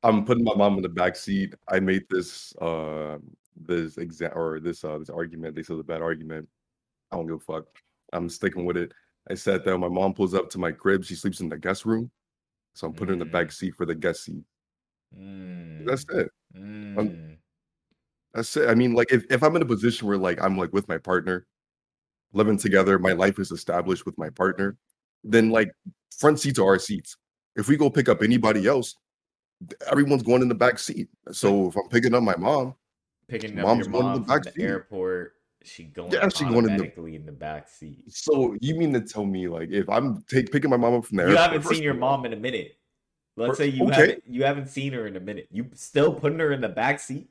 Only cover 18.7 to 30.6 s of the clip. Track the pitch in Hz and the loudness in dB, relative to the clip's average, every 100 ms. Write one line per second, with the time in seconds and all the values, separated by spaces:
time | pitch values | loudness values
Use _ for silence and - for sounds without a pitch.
18.7 | 117 123 117 123 127 - 127 156 165 147 | 4 4 4 4 2 4 2 4 4 0
19.7 | 110 117 - 107 101 92 87 95 95 87 | 2 0 0 -2 0 0 0 0 0 0
20.7 | 98 101 82 - 92 90 90 - _ _ | -2 -2 -6 0 -2 0 -6 -6 _ _
21.7 | _ _ _ _ _ _ 98 104 101 107 | _ _ _ _ _ _ 0 2 2 2
22.7 | 95 95 98 92 87 95 101 95 82 - | 2 4 4 2 2 2 0 -6 -6 -4
23.7 | 87 87 90 - - 80 - 95 92 98 | -2 0 -4 -4 -8 -10 -2 -2 0 -4
24.7 | 104 _ _ _ _ 107 113 113 113 104 | -6 _ _ _ _ 2 4 6 4 0
25.7 | - - _ _ - 147 151 139 127 95 | -4 -20 _ _ 2 4 4 0 2 4
26.7 | 95 - 98 - - _ _ _ - 110 | 4 2 -6 -8 -20 _ _ _ -6 2
27.7 | 147 147 143 127 110 107 120 110 104 101 | 4 4 4 2 4 4 4 4 4 2
28.7 | 139 120 - _ _ _ _ _ _ 87 | 2 -2 -10 _ _ _ _ _ _ -18
29.7 | - - 139 143 139 113 123 123 113 | -12 -2 2 4 2 4 4 4 4